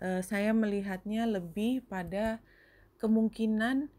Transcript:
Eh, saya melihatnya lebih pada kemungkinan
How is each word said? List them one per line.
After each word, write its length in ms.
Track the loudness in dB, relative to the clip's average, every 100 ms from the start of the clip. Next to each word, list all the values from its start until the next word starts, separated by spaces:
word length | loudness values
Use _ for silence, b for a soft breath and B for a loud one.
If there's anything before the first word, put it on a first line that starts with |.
Eh, 240 | -4 -2
saya 320 | -2 0 2 2
melihatnya 720 | 2 0 -4 -6 -4 -2 0
lebih 560 | -2 -2 -2 0 -2
pada 560 | -4 -8 -4 -2 -2 -4 B B B B B -2
kemungkinan 880 | 2 4 4 2 0 2 2 0 -2